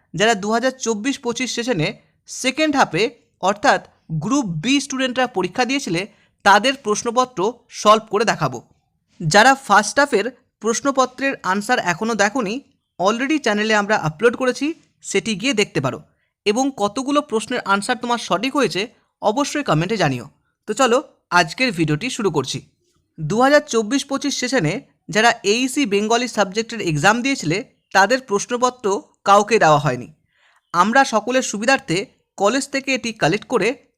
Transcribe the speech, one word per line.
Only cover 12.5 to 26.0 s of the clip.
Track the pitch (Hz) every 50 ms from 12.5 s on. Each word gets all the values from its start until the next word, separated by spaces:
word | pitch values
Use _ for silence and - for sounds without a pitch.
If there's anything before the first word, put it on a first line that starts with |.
| 220 277 - _ _ _ _ _ _ -
already | 175 196 226 233 269 269 311 294
চ্যানেলে | - 233 208 208 214 220 220
আমরা | 208 202 196 214 -
আপলোড | - 202 160 - 214 233 226
করেছি, | - 262 254 247 - 277 302 330 - _ _ _ _
সেটি | - - - 196 185 226 220
গিয়ে | 170 202 269 269
দেখতে | 208 202 - - 160
পারো। | 127 131 117 95 - _ _ _ _ _ _ _ _
এবং | 202 208 240 269 285 269 -
কতগুলো | 202 208 208 269 262 269 285 294
প্রশ্নের | 294 - 214 220 220 - 247 240
আনসার | - 190 196 202 202 - 247 240
তোমার | 247 240 240 226
সঠিক | - - 190 175 214 269 262
হয়েছে | 294 254 180 156 180 208 254 - _ _ _ _ _
অবশ্যই | - 202 214 269 285 285 - 302 285
কমেন্টে | - 165 151 165 - 226 208
জানিও। | 175 143 131 120 - - - _ _ _ _ _ _ -
তো | 214
চলো | - 269 240 233 262 - - _ _ _ _
আজকের | 180 180 175 160 - - 262 254
ভিডিওটি | 190 165 165 147 151 151 226 254
শুরু | - - 220 190
করছি। | 151 147 127 - - 131 - _ _ _ _ _ _ _ _ _ _ -
দু | 156 147 190 226
হাজার | 254 269 294 294 294 -
চব্বিশ | - 226 220 208 269 277 277
পঁচিশ | - 277 269 - 285 262 -
সেশনে | 254 240 262 247 165 151 180 262 - _ _ _ _ -
যারা | - 208 226 233 - - -
এইসি | 196 214 240 262 254 - 294 285
বেঙ্গলি | 202 196 202